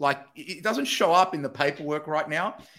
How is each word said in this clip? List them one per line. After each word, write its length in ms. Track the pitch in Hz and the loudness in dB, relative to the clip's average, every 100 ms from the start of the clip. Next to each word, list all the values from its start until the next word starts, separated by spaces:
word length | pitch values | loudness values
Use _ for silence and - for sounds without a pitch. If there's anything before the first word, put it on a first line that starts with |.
Like, 200 | 143 139 - | -2 -2 -6
it, 240 | - 165 185 | -18 -14 -6
it 40 | |
doesn't 220 | 202 233 277 | -2 -2 -2
show 260 | - 190 | 2 4
up 200 | 175 185 | 6 4
in 100 | 160 | 2
the 60 | 139 | -6
paperwork 600 | - 143 143 147 151 151 | 0 0 0 -4 -6 -2
right 200 | 156 151 | -4 -2
now, 280 | 151 196 - - | -2 -4 -6 -16